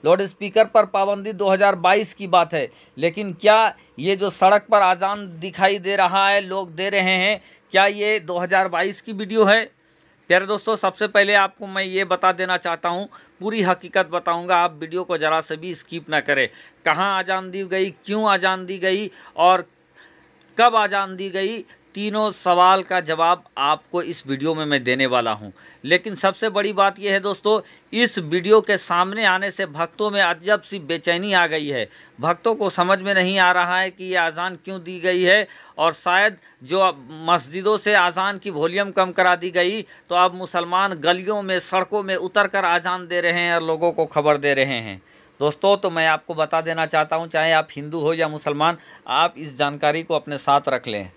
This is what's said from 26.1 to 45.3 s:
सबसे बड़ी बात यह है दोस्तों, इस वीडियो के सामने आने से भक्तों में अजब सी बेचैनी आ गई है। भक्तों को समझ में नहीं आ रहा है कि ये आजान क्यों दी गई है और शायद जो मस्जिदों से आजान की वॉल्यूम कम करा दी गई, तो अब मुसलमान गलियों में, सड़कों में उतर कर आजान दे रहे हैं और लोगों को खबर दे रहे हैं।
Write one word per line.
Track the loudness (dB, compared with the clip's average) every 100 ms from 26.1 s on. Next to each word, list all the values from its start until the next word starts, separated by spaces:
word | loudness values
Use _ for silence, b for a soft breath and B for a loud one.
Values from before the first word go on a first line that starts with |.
| -2
सबसे | -2 0 -4
बड़ी | -2 -2
बात | 2 0 0
यह | -2
है | -2
दोस्तों, | -2 -4 0 0 b b b
इस | -2 0 -2
वीडियो | -4 -4 4 4
के | 4 -2
सामने | 0 0 0 0 0
आने | 0 -2
से | -6 -8
भक्तों | -4 -6 -4 -4
में | 0
अजब | 0 0 0 -2
सी | -2 -14
बेचैनी | -6 -4 -2 -2 0
आ | 2 2
गई | -2 -4
है। | -6 -6 B B -6
भक्तों | -4 -2 -2 -2
को | -2
समझ | -2 0 0
में | 0
नहीं | 0 0 2
आ | 4
रहा | 4 0 0
है | -2
कि | -6
ये | -4 -2
आजान | -2 -4 -8 -8
क्यों | -12 -12
दी | -12 -6
गई | -2 2
है | 4 2 2 B B B
और | -2
शायद | 0 0 2 2 -2 b b
जो | -6 0 0 0 -16 -10 0
मस्जिदों | 0 0 -4 0 0
से | 2 2
आजान | 2 0 -4 -4
की | -8
वॉल्यूम | -4 -2 -2 -4
कम | -2 -2
करा | 2 2 2
दी | -2
गई, | -2 -2 -2
तो | -10 -20 _ 0
अब | 0 0
मुसलमान | -8 -6 -2 -2 -2
गलियों | -2 -2 -2 -2 -6
में, | -4 -6
सड़कों | -2 -4 -2 -6
में | -4 -6
उतर | -2 -2 0
कर | 0 0
आजान | 0 -2 -6 -4
दे | -2
रहे | 0 0
हैं | 0 0
और |
लोगों | 0 0 0
को | 0 -2
खबर | 0 2 2
दे | 2
रहे | 0 0 -2
हैं। | -8 -14 b b b